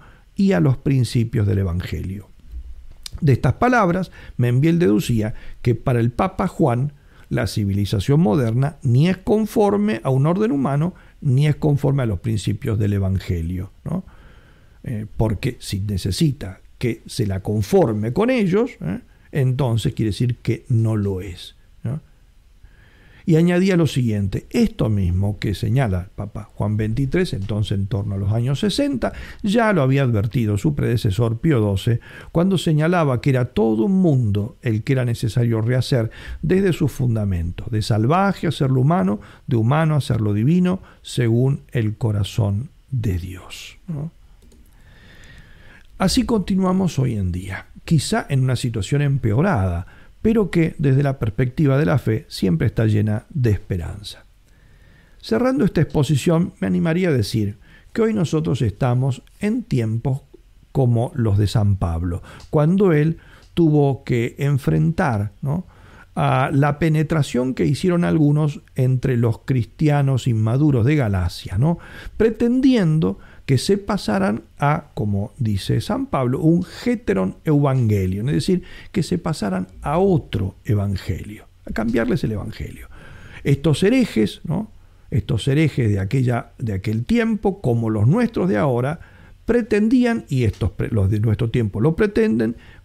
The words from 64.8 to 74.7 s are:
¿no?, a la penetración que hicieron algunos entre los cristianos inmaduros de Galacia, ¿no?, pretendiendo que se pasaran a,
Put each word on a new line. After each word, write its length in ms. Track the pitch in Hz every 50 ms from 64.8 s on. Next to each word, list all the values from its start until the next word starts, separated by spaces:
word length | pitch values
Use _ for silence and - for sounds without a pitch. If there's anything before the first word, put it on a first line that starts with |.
| 156 165 165 - 190 151 117 101 101 107 - -
¿no?, 240 | - 139 143 175 180 - - - - - - - - - -
a 340 | - 151 143 131 127 131 -
la 280 | - 135 143 147 143 -
penetración 760 | - 160 156 156 156 147 165 160 143 - - - 247 262 254
que 120 | - 180
hicieron 380 | 156 143 - - 185 175 175 175
algunos 580 | 175 175 165 151 147 147 151 156 147 147 - - - -
entre 400 | - 127 127 131 123 - 135 131
los 240 | 120 120 117 110 - -
cristianos 840 | - 135 127 113 - - - 160 151 147 143 139 135 135 120 - 131
inmaduros 580 | 117 110 110 113 117 135 151 156 139 123 101
de 120 | 127 156 151
Galacia, 600 | 131 107 98 92 90 87 - - - - 95 92
¿no?, 220 | 135 160 170 165 - - - - - - - -
pretendiendo 1000 | 214 233 226 - 240 240 240 262 254 262 254 233 190 160 156 156 165 185 196 - - - - - -
que 120 | - 139 127
se 220 | - - 196 202
pasaran 640 | 196 - 220 185 - - 214 196 196 202 208 233 - - - -
a, 300 | - 143